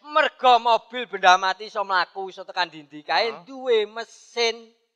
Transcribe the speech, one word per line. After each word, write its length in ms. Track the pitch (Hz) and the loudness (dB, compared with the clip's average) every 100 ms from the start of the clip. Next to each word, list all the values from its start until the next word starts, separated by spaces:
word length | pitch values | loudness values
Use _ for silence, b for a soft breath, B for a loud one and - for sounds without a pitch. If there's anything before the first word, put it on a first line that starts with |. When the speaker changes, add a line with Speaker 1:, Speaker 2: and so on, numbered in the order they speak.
| 285 | -4
Speaker 1:
Mergo 560 | 302 277 - 254 240 | 0 0 0 4 4
mobil 480 | 233 226 - 247 226 | 4 0 -2 -10 -10
benda 240 | 196 185 185 | 2 4 4
mati 320 | 190 190 214 | 2 -6 -8
iso 160 | 214 | -8
mlaku, 480 | 196 185 165 196 190 | -4 -2 -2 -6 -12
iso 160 | 185 185 | -14 -10
tekan 240 | 185 170 | -6 -6
dindi. 320 | 156 147 151 | -8 -20 -16
Kae 320 | 151 165 226 151 | -4 -2 -2 -6
Speaker 2:
Heeh. 80 | |
Speaker 1:
duwe 400 | 175 269 262 226 | -16 -10 -2 0
mesin. 800 | 208 226 220 - _ 233 233 226 226 _ _ | 0 -8 -16 -20 _ -4 -4 -4 -12 _ _